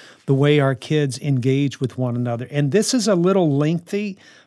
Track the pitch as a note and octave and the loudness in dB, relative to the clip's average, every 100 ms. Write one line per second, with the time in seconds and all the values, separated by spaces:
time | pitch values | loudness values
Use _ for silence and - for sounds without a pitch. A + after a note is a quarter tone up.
0 | - - - C3+ D3 D3 C3+ B2+ - D3+ | -20 -8 -2 2 4 4 2 0 -2 0
1 | C#3+ A#2 D3+ C3 B2+ C3+ C#3+ - C3 - | 0 -2 -2 0 2 0 0 -2 -6 -4
2 | B2+ A#2+ B2 A#2 B2+ C#3+ C#3+ G3 A3 B3+ | -4 -4 -4 -6 -4 -2 0 0 0 0
3 | G#3 F3+ F3+ G3 D#3+ C#3 D3+ E3+ - G3+ | 2 2 2 2 2 2 0 -2 -4 -6
4 | G#3 F#3+ - - | -6 -10 -20 -20